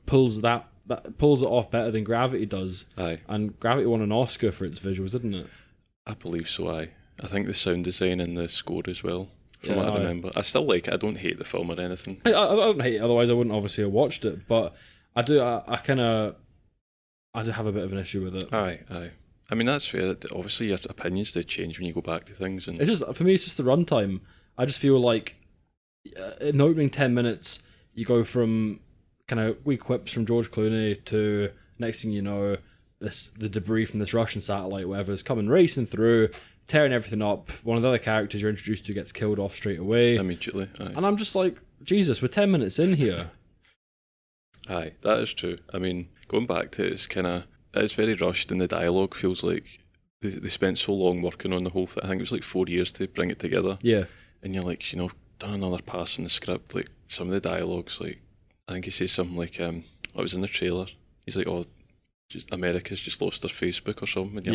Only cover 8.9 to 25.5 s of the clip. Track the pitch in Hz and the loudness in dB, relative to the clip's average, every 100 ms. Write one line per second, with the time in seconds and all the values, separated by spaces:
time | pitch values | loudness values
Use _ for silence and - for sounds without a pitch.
8.9 | 87 90 90 101 - _ - - 101 92 | -6 -4 -4 -6 -14 _ -14 -4 0 0
9.9 | 104 95 87 90 - 101 135 147 92 - | 0 0 -2 -4 -4 0 2 4 2 2
10.9 | - 107 87 95 - - 92 87 85 90 | 0 -2 -2 -4 -4 -4 -4 -4 -4 -4
11.9 | 90 - 95 240 208 208 208 220 190 127 | -6 -10 -2 2 4 4 4 4 4 2
12.9 | 110 117 120 120 120 120 107 101 - 104 | 2 4 6 6 4 4 0 -2 0 2
13.9 | 101 135 - 110 92 - 113 95 - - | 4 2 2 -4 -4 0 2 2 -6 -20
14.9 | _ _ - 123 147 123 117 - 120 - | _ _ -2 4 6 6 2 -2 -4 0
15.9 | 131 120 110 107 - _ _ _ _ _ | 2 4 2 0 -4 _ _ _ _ _
16.9 | _ _ _ _ 117 113 113 107 101 95 | _ _ _ _ -6 -4 -2 -2 -2 -2
17.9 | 98 92 98 92 92 92 110 95 85 - | -4 -4 -4 -4 -6 -2 -2 -2 -4 -10
18.9 | 90 87 - _ _ - 113 117 143 - | -12 -12 -16 _ _ -6 0 2 0 -2
19.9 | 92 92 92 - 98 92 - 113 95 - | -2 0 -2 -6 -8 -4 -2 0 -2 -4
20.9 | - 87 95 104 - 82 - 87 82 90 | -8 -4 -2 -2 -4 -4 -4 -6 -6 -6
21.9 | 82 82 82 - - 95 95 - - 151 | -4 -4 -6 -6 -6 -6 -4 -8 0 2
22.9 | 214 - 127 175 190 - - 123 139 170 | 2 -2 2 4 4 2 0 4 4 4
23.9 | 135 101 92 - - _ - 131 135 139 | 2 2 -2 -8 -20 _ -2 -2 2 6
24.9 | 135 120 113 - - _ | 6 6 4 0 -12 _